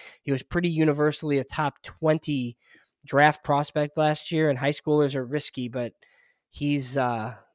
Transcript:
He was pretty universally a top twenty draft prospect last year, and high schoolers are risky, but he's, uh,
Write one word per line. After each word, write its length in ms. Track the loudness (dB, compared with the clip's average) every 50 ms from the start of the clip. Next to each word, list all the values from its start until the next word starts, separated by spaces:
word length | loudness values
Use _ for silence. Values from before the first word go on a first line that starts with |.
| -20 -20 -20 _
He 100 | _ -2
was 100 | -2 -2
pretty 280 | -2 -4 -2 0 0 0
universally 680 | 2 4 4 4 4 4 2 0 0 -2 -2 -2 0 0
a 60 | -2
top 360 | -2 -4 -4 -2 -2 -4 _ -14
twenty 720 | -20 -8 -2 2 2 2 2 0 -2 -4 -4 -4 -6 -8 _ _ _ _ _ _ _ _ _ -8
draft 400 | 0 4 6 6 6 4 2 0
prospect 520 | 0 0 0 0 -2 -2 -4 -4 -2 0
last 360 | 0 0 0 0 -2 -4 -4
year, 180 | 0 0 2 2
and 80 | 2 0
high 140 | 0 -2
schoolers 420 | -2 -2 -2 0 2 4 2 2 0
are 100 | -4 -4
risky, 440 | -4 -4 -6 -6 -6 -6 -8 -8 -6
but 240 | -4 -6 -6 -6 -8 _ _ _ _ _ _ _ _ _ _ _
he's, 460 | -10 -4 -2 0 0 -2 -2 -4 -2
uh, 380 | -2 0 0 -2 -4 -6 -8 -10 -14 -20 _ _